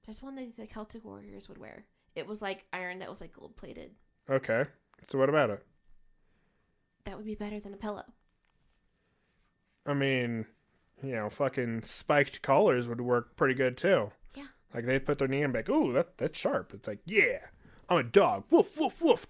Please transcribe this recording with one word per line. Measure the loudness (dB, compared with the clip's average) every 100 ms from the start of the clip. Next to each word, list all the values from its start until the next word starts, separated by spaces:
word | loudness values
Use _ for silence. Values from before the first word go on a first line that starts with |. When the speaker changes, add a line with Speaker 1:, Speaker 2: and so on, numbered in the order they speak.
Speaker 1:
There's | -18 -16
one | -14
that | -12 -14 -14
the | -16
Celtic | -14 -14 -16
warriors | -16 -18 -16 -20 -18
would | -18
wear. | -18 -20 -20 _ _ -12
It | -10
was, | -8
like, | -8 -8 _
iron | -10 -8 -10
that | -12
was, | -14
like, | -16
gold | -18 -20 -18
plated. | -18 -16 -18 _ _ _ -2
Speaker 2:
Okay. | -2 2 0 0 _ _ _ -6
So | 2
what | 4
about | 4 2
it? | -2 _ _ _ -20 _ _ _ _ _ _ _ _ _ _
Speaker 1:
That | -16 -14
would | -12
be |
better | -10 -8 -10
than | -12
a | -10
pillow. | -10 -10 -12 _ _ _ _ _ _ _ _ _ _ _ _ _ _ _ _ _ -4
Speaker 2:
I |
mean, | 0 0 0 0 -4 -6 _ _ _ _ _
you | -6
know, | -4 -4
fucking | -2 -2 0 -2 -4
spiked | -6 -10 2 2 2 -2
collars | 2 6 6 4 0
would | -4
work | 0 0 0 0
pretty | 2
good, | 4 0 2
too. | 2 2 2 -8 -20
Speaker 1:
Yeah. | -18 -18 _ _
Speaker 2:
Like, | -6 0
they'd | 0 2
put | 0
their | 0
knee | 0
and | 0
be | -2
like, | 0
"Ooh, | 2 2
that, | 2 0 -2
that's | -6 -2
sharp." | -2 -2 -4
It's | -12 -10
like, | -10
"Yeah, | 0 4 4 0 -8 -20 -20 -20 0
I'm | 2
a |
dog. | 6 6 6 2 4
Woof, | 4 4 0
woof, | -4 0
woof, | 4 4